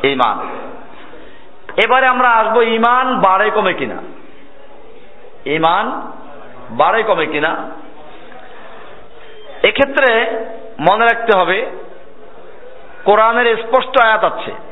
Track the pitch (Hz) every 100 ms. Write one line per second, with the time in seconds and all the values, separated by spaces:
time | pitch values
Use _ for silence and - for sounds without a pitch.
0 | 139 135 120 101 - - - - - -
1 | - - - - - - - - 220 254
2 | 262 247 247 226 220 226 226 226 233 247
3 | 262 247 190 190 208 - 185 170 117 92
4 | - - - - - - - - - -
5 | - - - - - 156 160 180 233 269
6 | - - - - - - - 113 156 214
7 | 220 180 156 147 156 - - - - -
8 | - - - - - - - - - -
9 | - - - - - - 196 208 269 277
10 | 262 226 240 220 - - - - 156 208
11 | 233 226 226 196 170 190 262 - - -
12 | - - - - - - - - - -
13 | - 208 220 233 240 226 226 254 247 -
14 | 226 214 175 - - - -